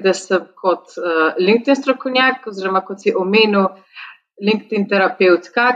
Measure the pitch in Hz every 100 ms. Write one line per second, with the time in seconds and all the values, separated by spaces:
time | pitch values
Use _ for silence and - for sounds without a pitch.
0 | 190 180 - 185 - _ 185 170 - -
1 | 175 160 160 - 180 226 233 277 269 262
2 | 262 254 262 254 - 196 190 185 190 196
3 | 202 185 185 208 220 202 190 - _ -
4 | - - _ - 202 214 - 214 196 196
5 | 185 - 185 175 - - 240